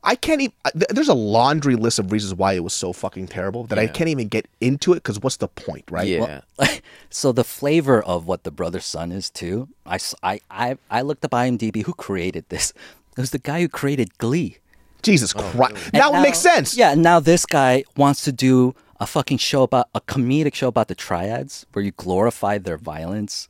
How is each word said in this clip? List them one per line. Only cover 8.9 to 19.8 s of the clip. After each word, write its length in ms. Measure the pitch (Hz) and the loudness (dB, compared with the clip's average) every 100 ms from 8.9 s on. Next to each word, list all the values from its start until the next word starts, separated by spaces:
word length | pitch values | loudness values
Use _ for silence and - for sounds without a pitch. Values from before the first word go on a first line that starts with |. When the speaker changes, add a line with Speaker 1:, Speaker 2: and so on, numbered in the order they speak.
| 82 85 | -8 -8
Speaker 3:
is 160 | 90 - | -8 -10
too, 400 | - 85 98 135 _ | -10 -6 -6 -8 _
I, 120 | - 185 | -8 -8
s-, 180 | - - | -8 -6
I, 180 | - 156 _ | -6 -6 _
I, 280 | 190 123 135 _ | -6 -4 -6 _
I 120 | 110 | -4
looked 200 | 135 151 | -4 -6
up 100 | 151 | -4
I 140 | 123 127 | 0 0
M 100 | 120 | 0
D 120 | 110 | -2
B, 120 | 110 | -4
who 100 | 107 | -6
created 540 | 175 - 98 87 85 - | -8 -6 -4 -4 -6 -10
this. 220 | - - - - _ _ - | -6 -6 -8 -20 _ _ -8
It 40 | |
was 100 | 127 | -6
the 60 | 139 | -6
guy 220 | - 156 | -6 -2
who 80 | 175 | -2
created 480 | - 139 143 107 _ | -2 -4 -2 -4 _
Glee. 400 | 117 151 170 - _ _ _ _ | -2 -2 -2 -8 _ _ _ _
Speaker 1:
Jesus 320 | 214 190 113 101 | 2 2 2 -4
Speaker 2:
Oh, 60 | |
Speaker 1:
Christ. 320 | 104 117 127 | -6 0 0
Speaker 2:
really? 160 | - - | 0 -2
Speaker 1:
Now 180 | - 294 | 2 4
Speaker 3:
And 80 | 294 | 6
Speaker 1:
it 20 | |
makes 200 | 285 - | 4 4
Speaker 3:
now, 100 | 359 | 4
Speaker 1:
sense. 220 | 330 143 240 | 4 2 4
Speaker 3:
yeah, 160 | 214 | 4
now 260 | 143 170 170 | 6 6 6
this 240 | 156 175 | 6 4
guy 400 | - 156 131 127 - - | 4 2 4 4 0 2
wants 280 | 143 143 | 2 2
to 80 | - | -2
do 420 | 127 131 127 127 127 _ _ | 0 4 6 4 0 _ _
a 60 | 104 | -4
fucking 320 | - 135 135 | -2 0 -2
show 260 | - 143 | 0 2
about, 240 | 127 131 | 4 4